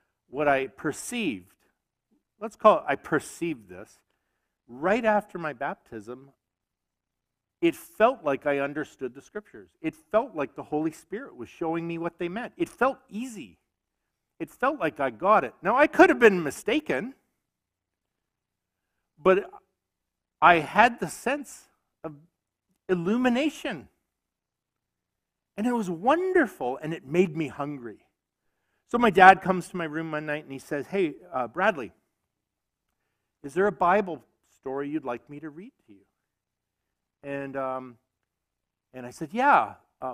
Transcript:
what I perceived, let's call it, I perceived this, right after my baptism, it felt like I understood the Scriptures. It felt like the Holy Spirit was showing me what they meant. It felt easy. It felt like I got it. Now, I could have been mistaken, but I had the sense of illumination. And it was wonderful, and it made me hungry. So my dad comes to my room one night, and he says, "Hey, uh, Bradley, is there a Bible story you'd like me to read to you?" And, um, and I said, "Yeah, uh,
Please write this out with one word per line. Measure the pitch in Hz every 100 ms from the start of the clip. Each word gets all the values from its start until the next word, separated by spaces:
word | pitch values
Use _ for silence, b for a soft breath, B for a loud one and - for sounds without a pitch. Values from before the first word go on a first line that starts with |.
| _ _ _
what | 131 147
I | 135 131
perceived, | - 156 - - 240 196 98 90 _ _ _ _ _ _ _ _ -
let's | 214 -
call | 220 165
it, | -
I | 139
perceived | - 151 - - 170 131 98
this, | 90 107 _ _ _ _ _ _ _ -
right | 120 165 226
after | 226 208 202 175
my | 160
baptism, | 123 143 196 - 113 104 127 139 _ _ _ _ _ _ _ _ _ _ _ _ -
it | 170 -
felt | - - 226 214
like | 156 135 147
I | 139
understood | 139 147 143 - 127 131
the |
Scriptures. | - 208 - 113 92 _
It | 160 -
felt | _ 214 254 156
like | 135 -
the |
Holy | - 151 160
Spirit | - - 208 277 127
was | 113
showing | - 165 165 170
me | 165
what | 170 -
they | 175
meant. | 202 233 -
It | 170
felt | - 254 262 _
easy. | 202 262 214 107 85 _ _ _ _ _ _ _ -
It | 160
felt | - 262 -
like | 160 -
I | 135
got | 107 185 208
it. | 127 -
Now, | 170 247
I | 302
could | 302 370
have | 247
been | 233 185
mistaken, | 151 - - 294 - 135 226 - _ _ _ _ _ _ _ _ _ _ _ _ _ _ _ _ _ _ _ _
but | 185 190 - - _ _ _ _ _ _ _ -
I | 160 170
had | 143 196 240 233
the | 170
sense | - 226 294 - - _ _ _ _
of | 160 143 160 _ _ _ _ _ -
illumination. | 180 170 233 254 240 302 - 294 170 - _ _ _ _ _ _ _ _ _ _ _ _ _ _ _ _ -
And | 233
it |
was | 240 185
wonderful, | 165 220 320 370 370 247 - 123 135
and | 156
it | 165 127
made | 165 190 151
me | 147
hungry. | 110 143 143 117 98 _ _ _ _ _ _ _ _ _
So | 240
my | 233
dad | 180 185 185
comes | 180 185 165
to | 185
my | 160
room | 151 165
one | 151 156
night, | 151
and | 143
he | 135
says, | - 147 127
"Hey, | 196 165 143 -
uh, | 131 117
Bradley, | 160 202 165 101 _ _ _ _ _ _ _ _ _ _ _ _ _ _ _
is | 143 156
there | 202
a |
Bible | - 175 202 190 147 _ _ _ _
story | 131 135 143
you'd | 156
like | 131 120 -
me | 147
to | 156
read | 147 226 _ _
to |
you?" | 98 _ _ _ _ _ _ _ _ _ _ _ _
And, | 143 139 139 135
um, | 131 131 127 117 _ _ _ _ _ _ _ _ _
and | 127 123
I |
said, | - 151
"Yeah, | 214 277 196 107 - _ -
uh, | 127